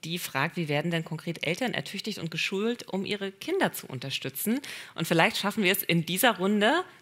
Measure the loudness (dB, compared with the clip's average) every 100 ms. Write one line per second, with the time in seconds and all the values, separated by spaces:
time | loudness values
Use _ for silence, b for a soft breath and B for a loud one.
0 | -6 -6 -4 -2 -2 -2 0 0 0 -2
1 | -2 -6 -6 -4 -2 -2 -2 -2 -4 -6
2 | -8 -6 -6 -4 -2 -2 -2 -4 -4 -4
3 | -2 -4 -4 -8 -4 0 0 0 -8 -8
4 | -6 -6 -6 -4 -2 -2 B B B -6
5 | 2 4 4 4 -2 2 4 4 2 2
6 | 2 4 4 6 4 4 4 4 0 B